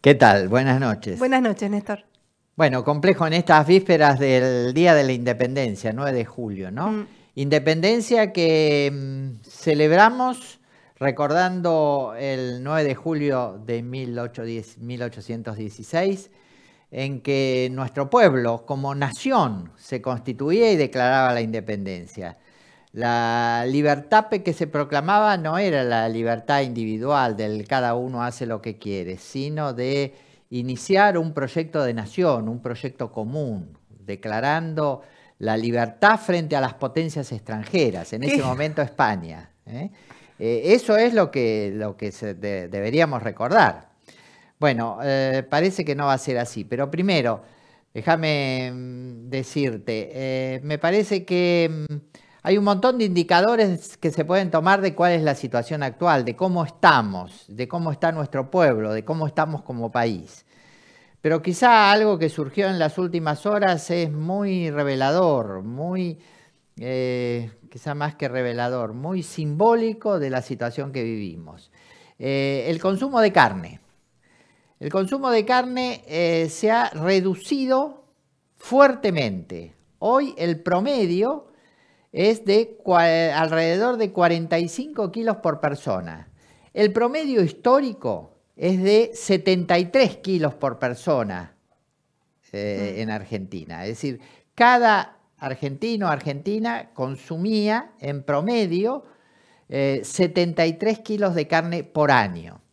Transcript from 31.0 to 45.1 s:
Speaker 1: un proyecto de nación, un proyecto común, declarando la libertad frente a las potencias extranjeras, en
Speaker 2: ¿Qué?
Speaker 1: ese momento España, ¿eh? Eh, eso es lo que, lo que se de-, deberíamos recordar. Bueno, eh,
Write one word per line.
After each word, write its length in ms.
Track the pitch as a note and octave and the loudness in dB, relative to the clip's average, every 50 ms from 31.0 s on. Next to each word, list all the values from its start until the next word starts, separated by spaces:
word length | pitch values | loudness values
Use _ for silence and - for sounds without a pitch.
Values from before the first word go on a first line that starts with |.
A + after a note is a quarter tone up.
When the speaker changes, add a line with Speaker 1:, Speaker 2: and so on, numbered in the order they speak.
| G3+ G#3 F#3+ | 6 4 4
Speaker 1:
un 160 | E3+ E3 E3 D3+ | 2 -2 -2 -4
proyecto 520 | D3 C3+ B2+ - E3+ D#3+ D#3 - D#3 C#3+ | -4 -6 -4 -4 -4 -6 -4 -4 -2 -2
de 100 | B2 A#2 | -2 -2
nación, 540 | A#2 G#2+ G#2+ - - F3+ E3 C#3 A#2 A2 A2 | -4 -6 -8 -4 0 0 2 2 0 -2 -6
un 120 | A2+ A#2+ | -8 -8
proyecto 520 | A2+ B2 A#2+ A#2 - C3+ - - B2+ A2 - | -8 -8 -8 -8 -10 -12 -10 -10 -12 -10 -8
común, 680 | A#2 G#2+ A2 C3 D#3 D3 B2+ A2 F#2+ E2+ D2 D#2 _ _ _ | -10 -8 -8 -6 -6 -6 -6 -6 -8 -10 -14 -18 _ _ _
declarando 1120 | - _ G2 F#2+ G2 G2 - A2+ G#2+ A2 B2 C#3 D3 E3 E3 E3 D#3 D#3 D3+ C#3+ C3 - - - _ _ _ _ _ _ | -20 _ -14 -14 -14 -12 -10 -6 -6 -4 -2 -2 -2 -2 -4 -6 -4 -4 -2 -2 -4 -6 -10 -20 _ _ _ _ _ _
la 180 | - A2 A2 | -4 -2 -2
libertad 600 | A2+ A2 A#2 A#2 A#2+ A#2 A2+ A#2 - - G3+ A3 G#3+ | -2 -2 -2 0 -2 -2 -4 -2 4 4 4 4 4
frente 380 | G#3+ - F3+ F3 E3 D3 D3+ | 0 -2 -2 -2 -2 -2 -2
a 40 | C#3 | -2
las 140 | C3 B2+ C3+ | -2 -2 -4
potencias 560 | - - C3 B2 D#3+ E3 D#3+ D3+ D#3 C3+ - | -6 -8 -4 -4 -4 -4 -4 -4 -8 -8 -8
extranjeras, 840 | B2+ G#2+ - - A2+ G#2+ G#2 - - F#3 D3+ A#2+ F#2 F2+ E2 - - | -10 -12 -10 -10 -10 -10 -8 -4 0 2 2 2 0 -4 -10 -10 -10
en 80 | A2 C3 | -6 -4
Speaker 2:
¿Qué? 120 | - C#4 | -2 0
Speaker 1:
ese 80 | C#4+ C3+ | 0 0
momento 400 | B2+ B2+ C3 D3 D#3 D3+ - D3 | -2 -2 -2 -4 -4 -2 -4 -4
España, 720 | A#2+ - - C#3+ A2 G#2 F#2+ E2 E2 D#2 E2 E2 - _ _ _ | -4 0 0 0 0 0 -2 -6 -12 -16 -18 -20 -20 _ _ _
¿eh? 280 | - A2 B2 D#3+ G3 G3 _ - _ - - - _ _ _ | -16 -12 -12 -12 -12 -14 _ -20 _ -20 -20 -20 _ _ _
Eh, 340 | G#2 A2+ A#2+ A#2 A#2+ E3 G#3 | -2 -2 -2 0 4 4 4
eso 220 | B3 B3 - G#3+ | 4 4 4 4
es 180 | G#3+ A3+ A#3+ A#3 | 4 4 4 4
lo 160 | G#3+ F#3 D3+ | 2 2 2
que, 400 | - C#3+ B2 A2+ A2 G#2+ G#2 G2+ G2 | 0 -2 0 0 0 0 -2 -4 -4
lo 240 | G#2+ G#2+ G#2 F#2+ | -6 -6 -8 -8
que 140 | - A2 G#2 | -8 -10 -10
se 240 | F#2+ - - G#2 G2 | -10 -8 -10 -10 -10
de-, 320 | E2+ G2 G#2 G2+ F#2+ F2+ | -8 -8 -6 -6 -6 -8
deberíamos 560 | F2 F#2 G2 G2+ A2 B2 D#3 E3 D#3 C#3 A#2 G#2 | -8 -8 -6 -4 0 2 2 2 2 0 -6 -6
recordar. 680 | A2+ G2 - G#2+ B2+ F3+ A3+ F3 G#2+ F2 - - _ _ _ _ - - _ - - _ _ _ _ _ _ | -8 -6 -4 -4 2 4 4 4 4 2 -2 -14 _ _ _ _ -20 -20 _ -20 -20 _ _ _ _ _ _
Bueno, 400 | D3+ D3 B2+ A#2 A2+ A2+ G2+ G#2+ B2+ | 0 0 0 0 -2 -6 -6 -6 -2
eh, 400 | C#3+ | -2